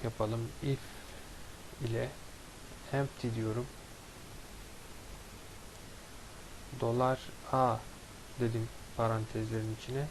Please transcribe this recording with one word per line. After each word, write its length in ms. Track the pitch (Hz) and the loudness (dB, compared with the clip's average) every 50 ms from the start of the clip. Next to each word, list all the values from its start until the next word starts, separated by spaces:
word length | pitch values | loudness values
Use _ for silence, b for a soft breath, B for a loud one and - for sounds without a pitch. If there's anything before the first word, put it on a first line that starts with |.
| - | 2
yapalım. 460 | 120 113 - 110 107 113 117 117 117 117 - - | 0 2 4 2 4 4 2 0 -2 -4 -2 2
If 160 | 139 135 131 B B B B B B B B B - - - - - - - - - - - 143 117 | 2 2 2 B B B B B B B B B -10 -10 -10 -10 -10 -10 -10 -10 -12 -8 -4 0 0
ile 220 | 113 117 123 123 - - - - - - - - - - - - - - - - - | 2 2 2 0 -2 -6 -10 -10 -10 -12 -12 -12 -12 -12 -12 -12 -10 -10 -6 0 4
empty 340 | 139 139 135 - - - 120 113 | 4 4 4 2 0 0 2 2
diyorum. 300 | 113 110 110 110 117 123 135 - - - - - - - - - - - - - - - - - - - - - - - - - - - - - - - - - - - - - - - - - - - - - - - - - - - - - - - - - - - - - 120 | 4 4 4 4 2 0 -2 -4 -10 -12 -12 -12 -12 -12 -12 -12 -10 -10 -10 -10 -10 -10 -10 -10 -10 -10 -10 -10 -10 -10 -10 -10 -10 -8 -8 -8 -8 -8 -10 -10 -10 -10 -10 -10 -10 -10 -10 -10 -10 -10 -10 -10 -12 -12 -10 -10 -10 -10 -10 -10 -10 -10 -10 -10 -10 -8 -8 -2 2
Dolar 400 | 117 117 113 123 127 127 131 131 - - - - - - | 4 4 6 8 8 6 6 4 0 -6 -8 -8 -4 2
A 260 | - 131 131 123 113 117 - - - - - - - - - - - - | 6 8 8 8 8 4 2 -4 -10 -10 -12 -12 -12 -12 -10 -10 0 4
dedim 300 | 123 117 113 117 110 117 - - - - - - | 4 4 6 4 2 0 -2 -8 -10 -8 0 4
parantezlerin 760 | 117 113 113 110 110 110 - 110 110 110 113 110 110 110 110 110 | 4 6 6 4 2 2 0 0 2 2 2 2 2 2 0 -2
içine. 260 | - - 127 135 143 151 | -2 -2 0 0 0 0